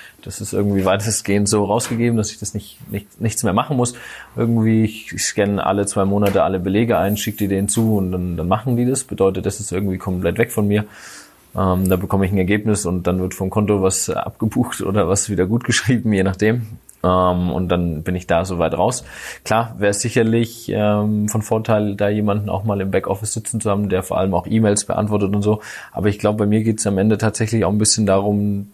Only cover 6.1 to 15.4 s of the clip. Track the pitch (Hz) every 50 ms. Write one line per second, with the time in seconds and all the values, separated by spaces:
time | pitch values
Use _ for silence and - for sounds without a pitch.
6.1 | 101 104 104 101 95 98 78 82 92 92 87 95 95 104 120 113 113 87 85 98
7.1 | 107 107 - - 101 - 104 95 98 95 98 98 - 120 113 110 110 104 95 90
8.1 | 92 92 90 90 87 85 80 87 95 113 113 131 123 117 123 123 135 131 - -
9.1 | - - 95 95 95 101 - 107 98 - 104 - 87 92 101 98 92 92 - -
10.1 | 92 90 92 85 87 113 117 - - - 104 101 101 104 104 - - - - -
11.1 | - - - - - _ _ _ - - 95 95 90 92 95 92 92 92 92 92
12.1 | - 95 98 92 98 98 92 90 104 107 104 113 104 95 - 85 90 92 85 90
13.1 | 90 92 90 90 - - 98 92 - 113 107 98 107 101 95 95 95 - - -
14.1 | - - - - - - 110 110 - 127 123 120 - - - - 98 104 92 80
15.1 | 95 104 - - 104 90